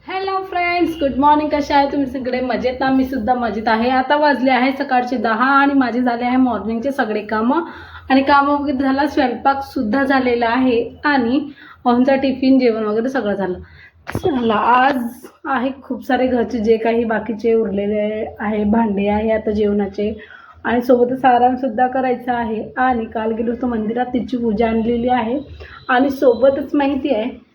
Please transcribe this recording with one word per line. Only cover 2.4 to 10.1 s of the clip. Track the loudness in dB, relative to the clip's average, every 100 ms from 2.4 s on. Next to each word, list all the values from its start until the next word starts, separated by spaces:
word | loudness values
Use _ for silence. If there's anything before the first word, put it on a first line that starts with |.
मजेत | -2 -2 -2 -2
ना? | 0
मी | 2
सुद्धा | 0 -2 -2
मजेत | 0 -2 -2 0
आहे. | 0 2
आता | 0 2 2
वाजले | 2 2 2
आहे | 2 0
सकाळचे | -2 0 0 0 -2
दहा | -2 0 2
आणि | 4 4
माझे | 2 0 0
झाले | 0 0
आहे | 0 2
मॉर्निंगचे | 2 0 -4 -4 -4
सगळे | -2 -2 -2
कामं | -4 -2 0 0 -2 -12 -18 -20 0
आणि | 2
कामं | 4 4 4 0
वगैरे | 0 -2
झाला, | 0 0 0
स्वयंपाकसुद्धा | 2 0 0 0 0 -4 -6 -2 0
झालेला | 2